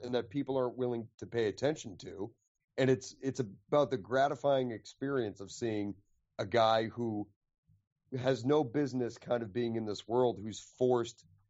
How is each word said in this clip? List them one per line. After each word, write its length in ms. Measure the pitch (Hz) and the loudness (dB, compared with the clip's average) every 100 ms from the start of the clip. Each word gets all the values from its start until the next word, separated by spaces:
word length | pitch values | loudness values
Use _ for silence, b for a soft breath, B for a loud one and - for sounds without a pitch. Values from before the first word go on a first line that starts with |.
and 100 | 127 | -2
that 160 | 123 113 | -2 -2
people 260 | 143 135 135 | -4 -2 -2
aren't 200 | 127 117 | -2 -2
willing 300 | 123 120 113 _ | -2 -2 -6 _
to 80 | 117 | -6
pay 220 | 117 110 | 0 0
attention 480 | 95 139 156 113 87 | 2 0 -2 -6 -14
to. 340 | - 90 110 - _ _ _ - | -12 -10 -10 -10 _ _ _ 0
And 100 | 131 | 4
it's, 280 | 131 - - | 2 0 -8
it's 200 | 135 127 | -6 -4
about 500 | 110 - _ 147 139 | -6 -10 _ 2 4
the 60 | 127 | 0
gratifying 760 | 95 127 143 143 143 139 127 | 0 2 2 2 2 2 2
experience 720 | 110 - - 135 139 110 90 | -4 -12 -8 -4 -2 -2 -4
of 100 | 98 | -12
seeing 440 | - 117 107 104 95 _ _ _ - | -6 -2 -2 -4 -6 _ _ _ -10
a 80 | 110 | 0
guy 400 | 117 110 113 113 | 4 6 4 2
who 400 | 120 120 107 101 _ _ _ _ _ _ _ _ 131 | -2 -4 -4 -6 _ _ _ _ _ _ _ _ -2
has 280 | 123 127 | 0 0
no 180 | 120 147 | 4 2
business 560 | 151 147 143 127 117 117 | 2 0 -2 -2 -4 -6
kind 240 | - 123 | -4 -2
of 100 | 113 | -2
being 220 | 92 120 | -2 -2
in 100 | 113 | -2
this 220 | 107 98 - | -4 -6 -2
world, 320 | 120 123 104 | 2 2 0
who's 200 | 107 101 - - | -6 -10 -14 0
forced 460 | 127 123 117 - _ _ | 4 4 0 -8 _ _